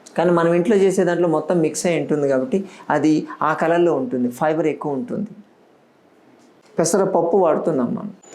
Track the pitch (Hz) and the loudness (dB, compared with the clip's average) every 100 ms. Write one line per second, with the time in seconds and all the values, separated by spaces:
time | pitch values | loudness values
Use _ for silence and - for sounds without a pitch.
0 | - - 175 175 165 170 202 208 190 175 | -10 -2 2 2 2 2 2 4 4 2
1 | 180 170 175 156 156 180 156 - 185 160 | 0 0 0 0 0 0 0 0 -2 -2
2 | 139 151 139 131 131 - - - - 151 | -2 -2 0 0 0 -2 -4 -14 -4 0
3 | 151 156 160 - 147 156 165 170 175 143 | 2 0 -2 -4 -2 0 0 2 2 2
4 | 127 127 123 - 156 160 160 143 151 135 | -2 -2 -4 -2 -2 0 -2 -2 -6 -6
5 | 120 - 208 - - _ _ _ _ _ | -6 -8 -8 -12 -20 _ _ _ _ _
6 | _ _ _ _ _ _ _ - 160 202 | _ _ _ _ _ _ _ -4 0 2
7 | 185 180 170 202 175 147 - 143 120 - | 2 0 2 2 2 2 0 -2 -2 -4
8 | - - - | -10 -16 -6